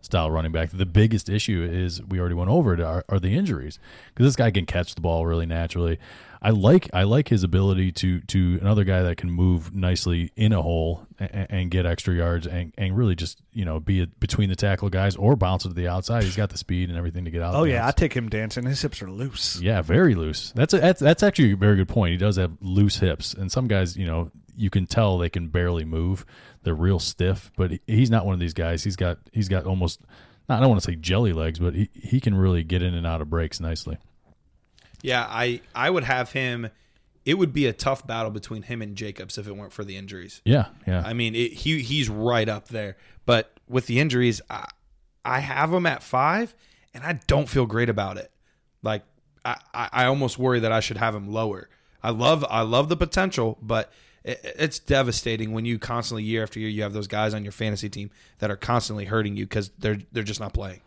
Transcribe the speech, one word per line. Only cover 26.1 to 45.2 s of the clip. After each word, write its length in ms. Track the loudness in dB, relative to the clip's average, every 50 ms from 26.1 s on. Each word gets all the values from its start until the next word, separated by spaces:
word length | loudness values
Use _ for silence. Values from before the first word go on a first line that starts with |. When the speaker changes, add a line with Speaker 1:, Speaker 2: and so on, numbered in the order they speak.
| -2 -2 -6 -14 -20 -20 -20 -20 -20 _ _
Speaker 1:
They're 100 | -4 -2
real 260 | 2 2 2 2 2
stiff, 520 | 0 -4 -2 0 0 0 0 -2 -4 -12 _ -2
but 140 | -2 -2
he, 100 | -2 -6 _
he's 240 | 0 4 4 4 6
not 160 | 4 2 2
one 80 | 2 0
of 60 | 0
these 140 | 0 -2 -2
guys. 280 | -2 -2 -2 -2 -2 -2
He's 100 | -4 -2
got, 220 | 0 -2 -2 -2 -4 -10 -8 _
he's 160 | -2 0 0
got 160 | 0 -2 0
almost, 340 | 0 0 0 0 0 -2 -4 -14 _ -20 -20 -20 _ _ _ _ _
I 140 | 2 4
don't 80 | 6 6
wanna 100 | 6 4
say 160 | 2 -2 -6
jelly 380 | -6 -2 0 2 2 2 2 2
legs, 260 | 0 -2 -2 -2 0
but 140 | -2 -2 0
he, 140 | 0 -2 -2 _
he 280 | -12 -6 0 0 0
can 120 | 2 2 2
really 300 | 4 4 4 4 2 0
get 180 | 0 0 0
in 120 | 0 0 -2
and 120 | -2 -2
out 140 | -2 -2 -4
of 100 | -4 -2
breaks 300 | -2 -2 -2 -2 -6 -6
nicely. 380 | -6 -6 -6 -6 -8 -10 -12 -12 _ -20 _ _ _ _ -20 _ _ _ _ _ _ _ _ _ _ _ _ -10
Speaker 3:
Yeah, 240 | -4 -2 0 0 0 -2
I, 320 | -4 -2 -2 -2 -2 -4 -10 -12 -4
I 160 | -2 0 0
would 140 | 0 0 0
have 300 | 0 0 -2 -2 -4 -4
him. 380 | -4 -4 -4 -4 -6 -8 -10 _ _ _ _ _ _ _ _ _ _ _
It 120 | 0 2
would 180 | 2 2 0 2
be 140 | 0 0 0
a 40 |
tough 340 | 0 -2 -2 -4 -4 -4 -6
battle 260 | -10 -6 -6 -6 -6
between 320 | -6 -10 -12 -10 -12 -12 -10
him 180 | -10 -10 -10
and 160 | -10 -10 -10 -12
Jacobs 400 | -12 -12 -12 -14 -14 -14 -12 -12
if 100 | -12 -12
it 80 | -12
weren't 160 | -14 -14 -16
for 140 | -12 -12 -12
the 100 | -12 -12
injuries. 460 | -14 -14 -14 -14 -14 -14 -16 -20 -6 _
Speaker 1:
Yeah, 220 | 4 4 4 4 0 -6 -10 -4
yeah. 160 | -2 -2 -2 -2
Speaker 3:
I 80 | -4 -4
mean, 220 | -2 -2 -2 0
it, 180 | -2 -2 -4 -4
he, 260 | -6 -4 -2 -2 -2
he's 280 | -4 -4 -2 -2 -2 -2
right 400 | -4 -2 -2 0 2 0 0 0
up 180 | -4 -6 -10 -12
there. 300 | -10 -10 -10 -10 -12 _ _ _ -20 -12 _
But 240 | 2 2 2 2 -2 _ _ _ _
with 160 | -4 -4 -2
the 160 | 0 0 0
injuries, 400 | 2 2 2 2 2 2 0 -2 -6 _
I, 180 | -12 -12 -12 -14 -18 _ _ _ _ _ _ _ _ _